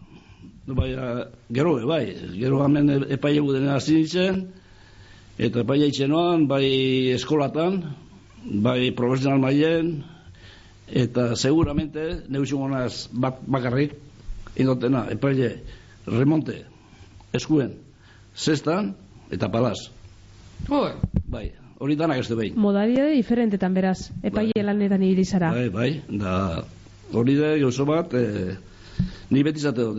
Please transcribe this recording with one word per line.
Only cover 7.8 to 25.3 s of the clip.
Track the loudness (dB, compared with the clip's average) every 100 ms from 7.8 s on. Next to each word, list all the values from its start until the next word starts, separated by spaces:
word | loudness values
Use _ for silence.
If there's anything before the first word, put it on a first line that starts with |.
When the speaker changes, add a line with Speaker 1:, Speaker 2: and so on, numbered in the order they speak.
| -6 -12 -16 -20 -20 -18
Speaker 1:
bai | -6 0 2 2 0
profesional | 0 0 2 2 2
mailen, | 4 4 4 2 0 -4 -10 -18 -20 -20 -20 -20 -20 -20 -6
eta | 0 0 2 0
seguramente, | 0 2 4 2 0 -4 -4 -6 -6 -6
neuxungonaz | -4 -2 -2 -2 -2 -2 -6 -8
bat, | -2 -2 -2 -4
bakarrik, | -2 0 0 0 -4 -20 -18 -12 -12 -8 0
indotena, | 2 2 2 0 0
epaile, | -2 0 2 0 -2 -14 -18 -20 -14 -4
remonte, | 2 4 2 0 -8 -14 -20 -20 -20 -20 -20 -8
eskuen, | -6 0 2 0 -4 -18 -20 -20 -20 -20 -6
zestan, | 0 0 0 0 -2 -6 -16 -20 -10
eta | -4 -2
palaz. | 2 0 -2 -10 -20 -20 -20 -20 -20 -20 -12 -2
Speaker 2:
Joder. | 0 0 -4 -6 -6 -4
Speaker 1:
Bai, | -8 -8 -12 -20 -8
hori | -2 0
danak | 0 0
ez | -2
du | -2
behin. | -2 0
Speaker 3:
Modalidade | 2 2 2 2 2
diferentetan, | 2 2 2 2 0 0
beraz, | 0 0 -2 -6 -8
epaile | -4 -2 0
Speaker 1:
Bai. | 0 0
Speaker 3:
lanetan | 0 2 2
ibili | 4 2
zara. | 2